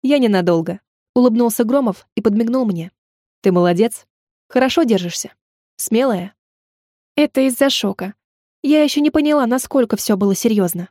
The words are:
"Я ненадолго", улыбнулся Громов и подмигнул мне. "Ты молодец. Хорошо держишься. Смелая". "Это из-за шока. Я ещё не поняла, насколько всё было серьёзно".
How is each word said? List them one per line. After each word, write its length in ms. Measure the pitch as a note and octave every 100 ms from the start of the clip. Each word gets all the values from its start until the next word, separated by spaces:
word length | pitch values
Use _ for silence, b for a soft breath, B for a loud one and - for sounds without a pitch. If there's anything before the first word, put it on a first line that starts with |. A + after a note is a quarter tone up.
"Я 160 | C4 C#4+
ненадолго", 640 | A#3+ G3 F3 E3 E3 F#3 _ _ _ -
улыбнулся 460 | B3 A3+ A#3 A3
Громов 420 | A3 C#4 A#3+ - _
и 80 | -
подмигнул 420 | G#3+ G#3 A#3 B3+
мне. 280 | A#3 F3 E3+ _ _ _ _ _
"Ты 100 | G3
молодец. 540 | F3+ F3 F3 A#3 - _ _ _ _ _
Хорошо 360 | B3+ B3+ -
держишься. 500 | C#4 G3 F3 - - _ _ _ _ -
Смелая". 580 | - A3 C4 G3 F3+ _ _ _ _ _ _ _ _ -
"Это 260 | D4 -
из-за 280 | C4+ B3 C#4
шока. 440 | - G3+ F#3+ F#3+ - _ _ _ _
Я 200 | C#4 D4+
ещё 180 | D4+ D4
не 100 | D4
поняла, 360 | D#4 D4+ D4 A#3+
насколько 500 | B3+ - C#4 A#3 G#3+
всё 200 | - G3+
было 180 | G3+
серьёзно". 540 | G3 A#3 G#3 F3+ F3 F3+